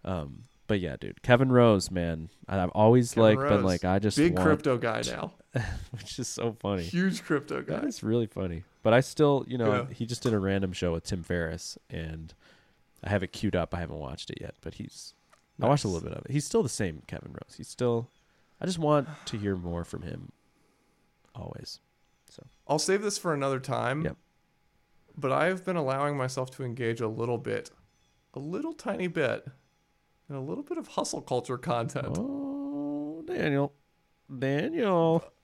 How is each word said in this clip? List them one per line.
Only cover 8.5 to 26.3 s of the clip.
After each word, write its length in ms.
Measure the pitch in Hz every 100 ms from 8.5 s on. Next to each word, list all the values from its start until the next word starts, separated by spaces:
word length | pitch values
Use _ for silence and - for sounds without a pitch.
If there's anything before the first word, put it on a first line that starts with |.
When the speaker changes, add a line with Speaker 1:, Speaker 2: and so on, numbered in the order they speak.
| 82 - _
Speaker 1:
But 100 | 110
I 60 | 117
still, 440 | 135 - 147 139 -
you 100 | 127
know, 140 | 113 104 127
Speaker 2:
Yeah. 60 |
Speaker 1:
he 120 | 127 117
just 160 | 120
did 100 | 123
a 60 | 107
random 340 | 95 98 95
show 200 | 90 90
with 120 | 82
Tim 180 | - 95
Ferriss, 540 | 82 87 82 82 - - _
and 420 | 85 80 80 80 - _ - _ _ _ _
I 60 | -
have 120 | 101
it 100 | 92
queued 240 | - 104 90
up. 180 | 82
I 40 | 87
haven't 180 | 82 76
watched 320 | 69 69 -
it 80 | -
yet, 140 | - -
but 140 | -
he's, 400 | - - - - _ _ _ _ -
I 60 | 113
watched 180 | 143
a 40 | 107
Speaker 2:
Nice. 60 |
Speaker 1:
little 140 | 85 82
bit 100 | -
of 60 | -
it. 40 |
He's 120 | 143
still 180 | - 226
the 60 | 147
same 340 | - 98 78 -
Kevin 260 | - -
Rose. 240 | - - -
He's 120 | -
still, 420 | - 123 117 120 _ _ _ _ _
I 60 | 190
just 120 | 175
want 300 | 151 151 139 147 -
to 100 | 113
hear 180 | 101 95
more 280 | 87 85
from 180 | 85 82
him 300 | 85 80 85 _ _ _ _ _ _ _ _ _ _
always. 440 | - - - - - _ _ _ _ -
So 140 | - - _ -
Speaker 2:
I'll 120 | 147
save 220 | 170 196
this 140 | 208 202
for 140 | 180
another 280 | 147 139 135
time. 420 | 131 117 117 139
Speaker 1:
Yep. 140 | 160 - _ _ _ _ _ _ _ _ _ -
Speaker 2:
But 160 | 139
I've 320 | 135 160 185
been 120 | 185 175
allowing 400 | 135 135 147 143
myself 340 | 131